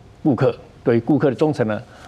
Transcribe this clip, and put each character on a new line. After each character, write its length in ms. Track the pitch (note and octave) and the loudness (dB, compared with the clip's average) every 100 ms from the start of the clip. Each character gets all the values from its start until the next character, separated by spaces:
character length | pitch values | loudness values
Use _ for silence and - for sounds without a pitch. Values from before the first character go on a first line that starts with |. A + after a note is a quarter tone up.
| - - | -20 -4
顾 120 | D#3 | -2
客。 200 | A#2 B2+ - - - | 2 0 -2 -16 -6
对 140 | - A#2 | 0 0
于 20 | |
顾 180 | - C#3+ | 0 0
客 120 | D3+ | 0
的 40 | |
忠 160 | A2+ D#3 | 0 -2
诚 160 | C#3 A2 | 0 -4
呢， 160 | G#2+ - - | -4 -10 -20